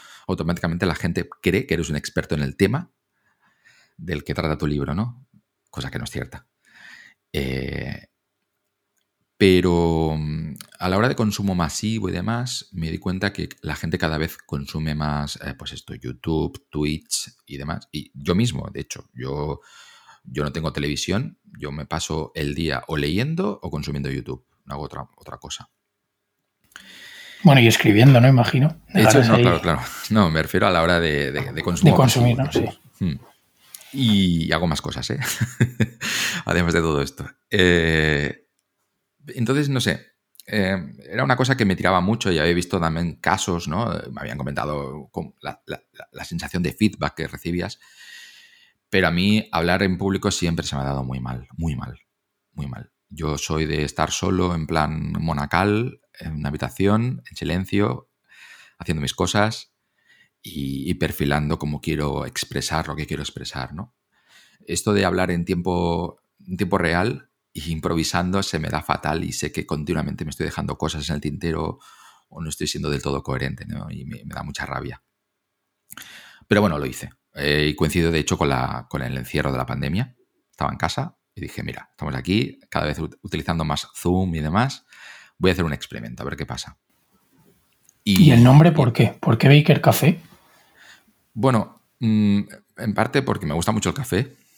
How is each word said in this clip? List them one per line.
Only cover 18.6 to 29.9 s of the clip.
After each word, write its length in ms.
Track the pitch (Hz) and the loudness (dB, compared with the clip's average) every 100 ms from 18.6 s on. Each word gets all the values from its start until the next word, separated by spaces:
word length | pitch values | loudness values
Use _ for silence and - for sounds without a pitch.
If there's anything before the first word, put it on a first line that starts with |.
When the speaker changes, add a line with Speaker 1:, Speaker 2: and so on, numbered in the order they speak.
| - | -8
Speaker 1:
de 80 | - | -10
hecho, 300 | - - - | -12 -14 -16
yo, 460 | 62 64 71 73 65 _ - - - - - | -14 -8 -6 -6 -8 _ -20 -20 -20 -20 -20
yo 200 | - 65 73 | -12 -6 -6
no 80 | |
tengo 180 | 78 78 | -4 -6
televisión, 680 | 73 73 71 - 95 151 - _ - | -4 -4 -4 -2 -2 -4 -10 _ -14
yo 140 | 71 | -10
me 120 | 73 71 | -10 -6
paso 460 | 80 - 78 76 | -6 -4 -6 -6
el 220 | - 73 71 | -6 -6 -2
día 280 | 82 67 - | -2 -4 -4
o 80 | 78 | -4
leyendo 640 | 73 90 143 165 202 202 | -2 -2 -2 -2 -4 -6
o 80 | 87 | -8
consumiendo 400 | 78 73 71 67 | -8 -6 -6 -6
YouTube, 360 | 67 64 64 _ _ | -6 -8 -12 _ _
no 120 | - 71 | -14 -12
hago 80 | |
otra, 260 | 73 73 67 _ | -10 -12 -16 _
otra 200 | - 64 | -18 -16
cosa. 320 | - - - _ _ _ _ _ _ _ _ _ _ - - - - - - - | -14 -16 -16 _ _ _ _ _ _ _ _ _ _ -20 -20 -20 -20 -20 -20 4
Speaker 2:
Bueno, 180 | 170 135 | 8 8
y 60 | 117 | 8
escribiendo, 540 | 110 - 104 131 127 | 6 6 8 10 10
¿no? 60 | 123 | 8
Imagino. 520 | 131 117 131 151 - - | 8 6 4 2 0 -2
Speaker 1:
De 80 | - | 4
hecho, 180 | 113 143 | 6 8
Speaker 2:
Dejarás 80 | 120 | 8
Speaker 1:
no, 60 | 107 | 6
Speaker 2:
ahí 60 | |
Speaker 1:
claro, 200 | 92 85 | 6 4
claro. 200 | 87 78 - | 2 -2 -2